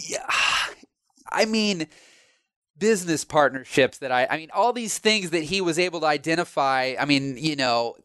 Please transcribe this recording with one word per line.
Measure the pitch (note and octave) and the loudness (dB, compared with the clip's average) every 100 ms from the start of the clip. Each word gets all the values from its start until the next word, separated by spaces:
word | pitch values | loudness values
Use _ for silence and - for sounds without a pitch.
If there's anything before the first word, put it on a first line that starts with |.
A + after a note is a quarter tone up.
| - | -10
Yeah. | - - | -8 -4
<sighs> | - - - - - - _ _ _ - | -2 0 0 -4 -10 -20 _ _ _ -6
I | - A3 | -2 0
mean, | A3 G#3 F#3 D#3 - - _ _ _ _ _ _ D3 | 2 0 -2 -6 -12 -20 _ _ _ _ _ _ _
business | G#3 G#3+ F3 D3+ | 2 2 0 -4
partnerships | - D#3 C#3+ C3 B2+ - B2+ - | 0 4 4 2 0 2 2 0
that | C3+ | -2
I, | B2+ C3 | 0 0
I | D#3 | -2
mean, | D#3+ | -4
all | F#3 A#3 | 0 0
these | A#3+ A3+ - | 0 -6 -2
things | A3 G#3+ F3+ | 0 0 0
that | E3+ | -2
he | D3+ F#3+ | -2 -2
was | F3 D#3+ | 0 0
able | F3+ E3+ | -2 0
to | D#3 | 0
identify. | D3+ D#3 E3 E3 - C#3 C3 C3 B2+ | 0 0 -2 -2 0 0 2 0 -2
I | D3 | 2
mean, | C#3 C#3 B2 | 2 0 -4
you | D#3 C#3+ | -4 0
know, | B2+ A#2+ A#2 - | 0 2 0 -6